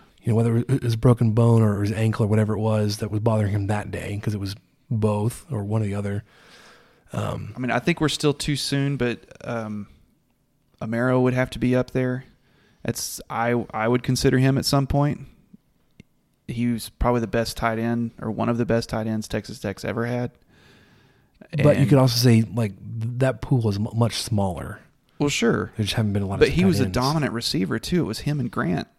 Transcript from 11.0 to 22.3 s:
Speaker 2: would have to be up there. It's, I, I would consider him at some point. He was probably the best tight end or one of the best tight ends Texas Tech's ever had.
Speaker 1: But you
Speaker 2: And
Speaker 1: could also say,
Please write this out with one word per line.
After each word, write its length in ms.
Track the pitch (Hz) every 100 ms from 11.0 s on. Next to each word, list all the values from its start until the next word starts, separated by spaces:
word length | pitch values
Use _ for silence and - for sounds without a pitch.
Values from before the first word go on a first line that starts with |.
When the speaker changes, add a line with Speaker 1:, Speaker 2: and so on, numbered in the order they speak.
| 127 127
Speaker 2:
would 140 | 127
have 160 | 127 127
to 80 | 120
be 160 | 123
up 160 | 127 123
there. 340 | 131 127 123 - _ _ _ _ _
It's, 360 | - - - - -
I, 360 | 107 117 120 -
I 140 | 110 113
would 160 | 123
consider 340 | - 127 135 131
him 180 | 135 135
at 80 |
some 220 | - 143 135
point. 400 | 143 143 - - - _ - _ _ _ - - _ _ _ -
He 220 | 113 120
was 220 | 113 -
probably 300 | - 120 120
the 40 | 113
best 300 | 117 113 -
tight 240 | 117 113
end 320 | 117 117 117 -
or 100 | 113
one 180 | 110 113
of 80 | 117
the 100 | 113
best 220 | 117 -
tight 200 | 113 110
ends 180 | 110 110
Texas 320 | 110 101 104
Tech's 260 | 101 95
ever 220 | - 107 117
had. 240 | 123 123 - _ _ - - _ _ _ _ _ - -
Speaker 1:
But 240 | 147 147 135
you 60 |
Speaker 2:
And 60 | 135
Speaker 1:
could 100 | 139
also 180 | 131 117
say, 260 | 123